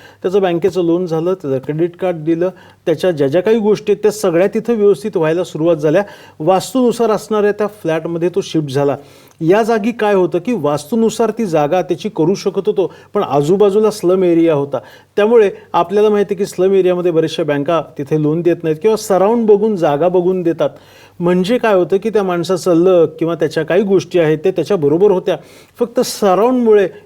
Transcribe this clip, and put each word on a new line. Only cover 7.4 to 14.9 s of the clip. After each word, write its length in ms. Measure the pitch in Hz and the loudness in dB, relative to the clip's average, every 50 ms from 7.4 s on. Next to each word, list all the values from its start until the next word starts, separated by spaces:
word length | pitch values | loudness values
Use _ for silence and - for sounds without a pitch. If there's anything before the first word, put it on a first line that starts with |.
| 208 208 | 0 0
त्या 160 | 208 208 208 | 0 -2 -4
फ्लॅटमध्ये 640 | 196 208 - - 160 160 165 160 170 170 165 170 180 | -6 -6 -6 -4 -4 -2 -2 -4 -6 -4 -2 -2 -2
तो 120 | 170 196 | -2 -4
शिफ्ट 280 | - - - 160 151 139 | -4 -4 -2 -4 -2 -2
झाला. 280 | 131 143 139 143 131 - - - - - - - _ - | -2 -2 0 0 -2 -4 -8 -16 -20 -20 -20 -20 _ -4
या 220 | 165 156 196 220 233 | 0 2 2 2 2
जागी 280 | 208 233 220 196 240 | 0 -2 -2 -2 -4
काय 220 | - - 214 208 208 | -4 -2 0 0 2
होतं 260 | 190 185 170 - 175 | 2 0 0 -2 -4
की 140 | 170 247 240 | -4 -4 -4
वास्तूनुसार 800 | 185 139 147 151 143 - - 240 226 226 220 226 - 226 220 | -2 -2 -2 -2 -4 -4 -4 -2 0 0 0 0 0 -2 -2
ती 140 | 214 - 226 | -2 -4 -4
जागा 360 | 185 165 151 147 143 175 185 | -2 0 0 0 0 0 0
त्याची 280 | 175 180 175 - - 208 | -2 -2 -4 -6 -6 -6
करू 260 | - - 156 165 196 | -4 -2 0 0 0
शकत 260 | - - 202 180 196 185 | -2 -4 -6 -4 -4 -2
होतो, 280 | 214 190 - 180 - - - - _ - | -2 -2 -2 -2 -4 -6 -12 -12 _ -4
पण 100 | 208 185 | -4 -2
आजूबाजूला 680 | 117 131 147 143 151 196 190 208 196 190 214 220 208 | 0 0 0 2 2 2 4 4 4 4 2 2 0
स्लम 320 | 208 - - 170 185 190 185 | 0 -2 0 0 2 2 2
एरिया 300 | 175 170 165 165 165 156 | 2 2 4 4 2 2
होता. 240 | 139 143 139 131 120 - - | 0 -2 -4 -6 -8 -8 -10